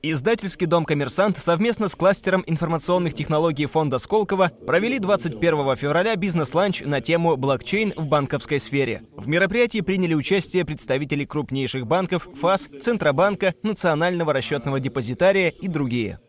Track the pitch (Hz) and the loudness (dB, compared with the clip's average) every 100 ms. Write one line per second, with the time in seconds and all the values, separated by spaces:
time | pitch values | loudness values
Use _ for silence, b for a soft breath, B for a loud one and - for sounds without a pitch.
0 | 151 156 147 226 196 - 175 170 156 147 | -2 0 2 0 -2 -2 2 2 2 0
1 | 139 - 208 180 - 165 233 226 208 - | 0 2 2 2 0 2 2 0 -2 2
2 | 180 196 - 185 - 160 165 165 - 180 | 2 2 2 0 0 -2 0 -2 0 0
3 | 175 - 151 156 165 143 147 160 151 127 | 0 -4 0 2 2 0 0 0 0 0
4 | - 214 202 190 180 - - 160 226 262 | 0 0 2 2 2 0 0 2 2 -2
5 | 190 202 170 117 170 156 135 127 143 160 | 0 0 0 0 2 2 2 0 0 0
6 | 202 214 196 170 143 160 202 - 139 143 | 2 0 0 -2 0 2 0 0 -2 -4
7 | 139 165 170 139 135 131 - 202 214 175 | 0 2 2 2 0 -2 0 -2 -2 -2
8 | 156 147 139 143 - 143 - 139 127 107 | 0 0 0 -4 -2 -4 -2 -2 0 -2
9 | - - 110 165 190 220 240 226 185 190 | -10 -12 -2 0 2 2 0 0 -2 0
10 | 180 160 131 196 - 185 165 151 - 131 | 2 0 2 0 0 -2 -2 -6 -2 -2
11 | 147 147 139 151 123 135 131 131 117 175 | 0 -4 -4 -6 -4 -4 -4 -4 -2 0
12 | 185 180 - - 170 190 - 143 - 226 | 0 -4 -4 -2 0 0 -2 -6 -2 0
13 | 151 139 190 202 196 170 214 202 180 151 | 2 4 2 2 -2 0 -4 0 0 2
14 | 175 180 160 139 - 147 143 135 127 131 | 0 0 0 0 0 -4 -2 -2 -2 -4
15 | 113 123 180 190 175 - 170 156 135 120 | -4 2 4 4 0 -2 -6 -2 -2 -2
16 | 107 87 | -4 -8